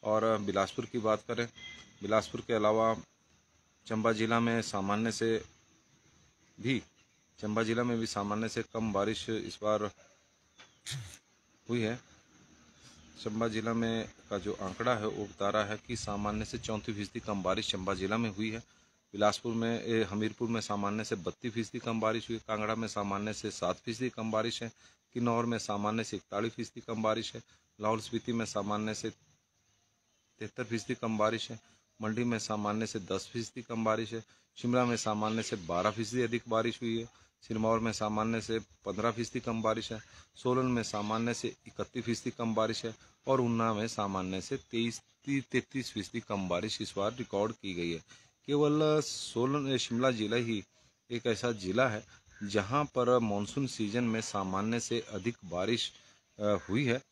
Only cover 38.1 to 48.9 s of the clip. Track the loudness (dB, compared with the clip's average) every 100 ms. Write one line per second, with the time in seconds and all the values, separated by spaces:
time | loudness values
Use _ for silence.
38.1 | 0 0 0 0 -4 -4 _ -6 0 0
39.1 | 0 -4 -4 -4 0 2 0 -2 -10 -12
40.1 | -20 -20 -4 0 2 2 0 0 -2 0
41.1 | 0 0 -2 -4 -8 -18 -8 -6 -4 -2
42.1 | -2 -4 -4 -2 2 2 0 -6 -10 -20
43.1 | _ 0 2 4 4 2 2 -2 -2 -2
44.1 | 0 -2 -4 -4 -8 -4 -2 -2 -2 _
45.1 | _ -2 -2 0 -2 -2 -6 -4 -4 -4
46.1 | -6 -4 -2 0 0 0 -4 -6 -2 -2
47.1 | -2 -4 0 0 -2 -8 -2 -2 -2 -8
48.1 | -20 -20 _ -2 2 4 4 4